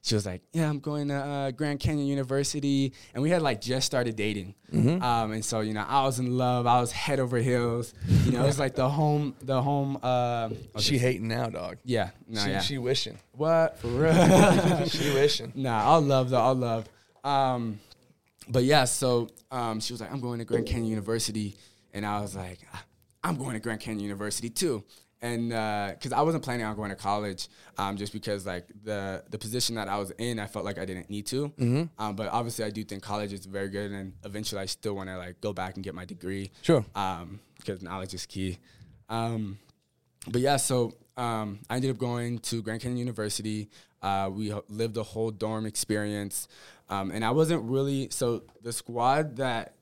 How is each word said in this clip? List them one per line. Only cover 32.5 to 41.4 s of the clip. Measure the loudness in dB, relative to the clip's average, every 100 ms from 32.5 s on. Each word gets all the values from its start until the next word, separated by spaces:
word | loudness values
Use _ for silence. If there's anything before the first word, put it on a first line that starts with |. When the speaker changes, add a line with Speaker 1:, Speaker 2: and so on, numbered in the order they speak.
| -4 -6
Speaker 1:
I |
do | -6
think | -10 -10
college | -6 -6 -4
is | -8 -8
very | -6 -6
good, | -4 -6
and | -8 -10 -12
eventually | -12 -8 -6 -6
I | -6
still | -6 -6 -6
wanna, | -8 -10
like, | -10 -6
go | -6
back | -4 -6 -6
and |
get | -10
my | -10
degree. | -12 -10 -8 -6 -8 -6
Speaker 2:
Sure. | 4 4 4
Speaker 1:
Um, | -4 -2 -4 -10 -14 _ _
'cause | -10 -8
knowledge | -8 -8 -8
is | -10 -10
key. | -6 -6 -6 _ -20 -20 -20 _
Um, | -4 -4 -4 -6 -10 _ _ _ _ _ _ -6
but, | 0
yeah, | 2 2
so, | 2 2 0 -4 _ -6
um, | -4 -2